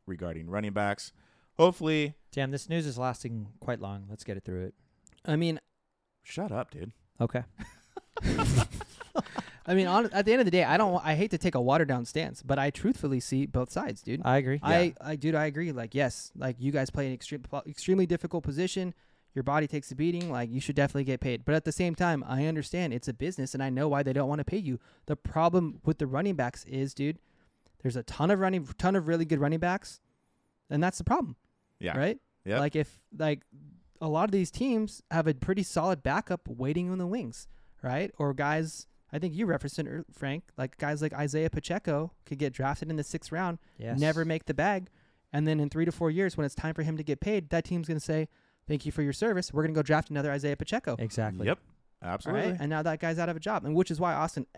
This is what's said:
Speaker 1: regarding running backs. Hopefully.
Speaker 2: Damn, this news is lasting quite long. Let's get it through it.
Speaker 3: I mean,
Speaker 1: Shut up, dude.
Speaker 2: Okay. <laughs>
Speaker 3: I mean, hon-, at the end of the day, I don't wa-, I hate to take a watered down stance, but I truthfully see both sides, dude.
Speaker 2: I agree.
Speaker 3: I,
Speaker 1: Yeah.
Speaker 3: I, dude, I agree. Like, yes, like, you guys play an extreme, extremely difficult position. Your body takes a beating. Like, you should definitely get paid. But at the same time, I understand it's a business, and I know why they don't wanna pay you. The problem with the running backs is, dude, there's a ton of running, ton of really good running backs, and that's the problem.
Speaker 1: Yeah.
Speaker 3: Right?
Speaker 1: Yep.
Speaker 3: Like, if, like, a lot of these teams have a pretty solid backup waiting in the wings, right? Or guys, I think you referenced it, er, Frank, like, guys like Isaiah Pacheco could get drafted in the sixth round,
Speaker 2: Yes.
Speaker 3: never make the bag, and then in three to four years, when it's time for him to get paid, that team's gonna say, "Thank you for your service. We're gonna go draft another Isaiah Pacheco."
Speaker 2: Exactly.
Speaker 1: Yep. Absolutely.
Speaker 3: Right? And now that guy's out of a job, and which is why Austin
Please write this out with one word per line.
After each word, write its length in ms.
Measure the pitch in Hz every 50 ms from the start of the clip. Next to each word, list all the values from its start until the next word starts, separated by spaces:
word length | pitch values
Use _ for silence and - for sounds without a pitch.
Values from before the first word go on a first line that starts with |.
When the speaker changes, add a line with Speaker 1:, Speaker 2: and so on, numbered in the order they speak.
| _
Speaker 1:
regarding 420 | 98 92 80 90 85 82 80 82 85
running 220 | 95 104 107 104
backs. 400 | 98 104 104 101 101 - - - - _ _ _ _ _ _ _ _
Hopefully. 580 | - 165 185 175 - 156 160 156 151 147 147 147 - _ _
Speaker 2:
Damn, 200 | - 143 135 131
this 180 | 143 135 - -
news 160 | 165 170 156
is 100 | 143 117
lasting 520 | 123 127 127 120 - - 120 117 110 104 104 - -
quite 220 | - 127 120 107
long. 240 | 101 98 101 98 98 98
Let's 140 | 107 - -
get 140 | - 95
it 80 | 95 -
through 160 | 92 92 90 92
it. 60 | - - _ _ _ _ _ - - _ _ -
Speaker 3:
I 100 | - 151
mean, 240 | 156 170 165 160 151 - _ _ _ _ _ _ _ _ _ _ _ _
Speaker 1:
Shut 280 | - - 160 202 196
up, 200 | 101 120 123 -
dude. 200 | - 147 92 113 - _ _ _ _ -
Speaker 2:
Okay. 220 | 117 - - 123 120 - - - - - - - _ _ - - - _ - 466 -
<laughs> 0 | - - 466 440 - - - - - - - - - - - 494 - - - - - - - - - - - -
Speaker 3:
I 60 | 170 185
mean, 140 | 190 185
hon-, 220 | 175 185 226 233 - -
at 120 | 196 196
the 60 | 214
end 100 | 233 262
of 40 | 233
the 60 | 180
day, 120 | 175 180 156
I 140 | 123 160
don't 140 | 202 214 190 180
wa-, 80 | 175 -
I 120 | 156 156
hate 160 | 156 208 220
to 60 | 185 151
take 160 | - 180 -
a 60 | 127
watered 260 | 120 127 143 165 160
down 180 | 135 127 123 117
stance, 380 | - - 156 160 - 127 - -
but 160 | 131 139 139
I 100 | 139 143
truthfully 500 | - - - 220 262 - 156 139 135 123
see 260 | - - 135 131 139
both 240 | - - 127 127 -
sides, 300 | - 180 262 - 107 - -
dude. 180 | 110 120 151 -
Speaker 2:
I 140 | 123 131
agree. 220 | 143 131 127 143 147
Speaker 3:
I, 180 | - 147 170 170
Speaker 1:
Yeah. 100 | 180 165 - -
Speaker 3:
I, 140 | - 147 156
dude, 180 | 139 139 160 160
I 100 | 151 156
agree. 260 | 151 139 156 175 165
Like, 240 | 135 123 117 107 -
yes, 360 | 139 139 120 - - - - -
like, 220 | - 131 131 120 123
you 120 | 127 143
guys 180 | 143 139 135 -
play 160 | - 143 139
an 60 | 131 127
extreme, 300 | 117 - - 147 135 131 - 143 143 -
extremely 380 | 156 143 - - 180 190 190 185
difficult 380 | 156 175 - - 160 180 165 -
position. 500 | 151 135 156 185 180 - 190 180 180 - _ _ _ _ _ _ _ -
Your 100 | 135 127
body 240 | 139 143 156 156
takes 240 | 143 156 147 - -
a 40 | 131
beating. 360 | 135 156 175 175 175 175 165
Like, 200 | 135 120 120 113
you 80 | 120 135
should 140 | - - 139
definitely 300 | 143 139 139 - 143 135
get 140 | 135 131 -
paid. 260 | - 131 120 - -
But 100 | 143 151
at 100 | 160 -
the 60 | 160
same 240 | - - 180 175 160
time, 280 | - 180 175 160 139 -
I 180 | - 131 135 147
understand 480 | 160 165 156 139 - - 180 180 143 117
it's 140 | 120 -
a 60 | 143 117
business, 400 | - - 175 190 - - - -
and 80 | 131 135
I 60 | 135
know 160 | 127 131 151
why 160 | 151 143 143 139
they 100 | 135 127
don't 160 | 143 139 135
wanna 140 | 147 147 139
pay 120 | - 180
you. 220 | 220 185 135 123 - - - _ _ _
The 80 | - 147
problem 640 | - - - - 160 165 170 175 185 170 151 - - -
with 140 | 156 160
the 80 | - 151
running 280 | 131 131 147 190 202 185
backs 280 | 139 123 123 - - -
is, 280 | - 131 135 135 135 -
dude, 240 | - 139 151 160 - _ _ _ _ _ _ _ _ _ _ _ _
there's 140 | - 131 120
a 80 | 123 -
ton 260 | - - - 147 185
of 100 | 202 190
running, 280 | 190 190 190 180 143 120 -
ton 180 | - 175 185 196
of 120 | 190 156
really 180 | 156 170 165 165
good 140 | 151 160 139
running 200 | 143 147 160 165
backs, 400 | 170 175 190 196 - - - - _ _ _ _ _ _ _ _ _ _ _ _ _ -
and 120 | 143 147 175
that's 160 | 185 - -
the 40 | 170
problem. 320 | - 254 339 269 151 123 - _ _ _ _ _ _ _ -
Speaker 1:
Yeah. 180 | - 90 -
Speaker 3:
Right? 220 | 131 143 196 233 269 _ _ _ _ -
Speaker 1:
Yep. 140 | 95 107 135
Speaker 3:
Like, 160 | 143 147 -
if, 240 | 156 147 - - - _ _ 214
like, 240 | 151 156 151 147 - - _ - 143 147 143 - - _ _ _ -
a 80 | 160
lot 180 | 156 151 160 196
of 60 | 214
these 200 | 190 196 180 -
teams 500 | - - 247 269 233 220 214 202 - - - -
have 160 | 160 165 151
a 80 | 160 143
pretty 300 | 131 - 180 190 202 180
solid 400 | - - 170 160 190 180 139 -
backup 440 | 131 147 208 - - 180 - -
waiting 440 | - 120 117 127 139 151 175 180 180
in 80 | 185 185
the 80 | 180
wings, 400 | 175 208 254 156 113 117 - - - - - - - - -
right? 300 | - 127 127 151 202 202 -
Or 160 | - 147 143 135
guys, 540 | 139 143 147 151 160 160 156 - - - - _ _ _ _
I 80 | - 151
think 140 | 180 175 151
you 100 | 185 233
referenced 340 | 180 160 131 - 143 - -
it, 80 | 147
er, 180 | - 139 160 - -
Frank, 320 | - - 143 135 143 175 - _ _
like, 200 | - 131 131 -
guys 240 | - 147 143 151 147
like 120 | 156 151 -
Isaiah 360 | 135 147 139 143 156 160 160
Pacheco 600 | - 151 - - 170 - - 170 147 143 160 185 - _ -
could 120 | - 143
get 160 | 135 147 135 123
drafted 360 | - 131 135 143 - 156 160
in 60 | 160
the 60 | 147 143
sixth 280 | - - - - -
round, 260 | 156 175 185 175 170 - _ _ _
Speaker 2:
Yes. 220 | - 110 113 - 135
Speaker 3:
never 260 | 147 156 156 165 165
make 200 | 165 160 160 -
the 80 | - 143
bag, 360 | 135 160 202 202 185 185 - _ _ _ _ _ _ _ _ -
and 140 | 147 156
then 120 | 156 156 151
in 100 | 147 143
three 160 | - 156 170
to 60 | 170
four 180 | - - 170 160
years, 240 | 156 185 196 180 -
when 80 | 165 147
it's 100 | 139 -
time 180 | - - 160 156
for 100 | - 151
him 140 | 160 156
to 60 | 156 147
get 160 | 151 139 -
paid, 300 | - 202 214 196 160 143
that 120 | 170 165 -
team's 240 | - 180 175 160
gonna 120 | 160 160 151
say, 280 | - - 156 156 156 - _ _ _ _ _ _ _
"Thank 180 | - 151 135 -
you 60 | 147
for 100 | - 156
your 120 | 147 143 135
service. 400 | - 214 233 196 180 175 - -
We're 80 | 151 156
gonna 100 | 160 156
go 80 | 156 143
draft 260 | 143 151 151 - -
another 220 | 151 143 143 147
Isaiah 260 | 143 143 143 147 143
Pacheco." 380 | - 151 - 214 262 - 156 120 113
Speaker 2:
Exactly. 460 | 113 107 - 113 110 107 92 92 101
Speaker 1:
Yep. 120 | 117 185 - - - - _ _ _ _ - -
Absolutely. 480 | 87 98 - - 151 185 214 - -
Speaker 3:
Right? 60 | 180 170
And 100 | 143 147
now 120 | 156 156 156
that 160 | 165 156 156
guy's 180 | 175 165 165
out 120 | 170 170 175
of 80 | 165
a 20 | 160
job, 240 | - 208 220 175 -
and 100 | 143 156
which 140 | 175 180 -
is 80 | 165 151
why 140 | 180 175 147
Austin 320 | 143 160 165 - 147 127 - -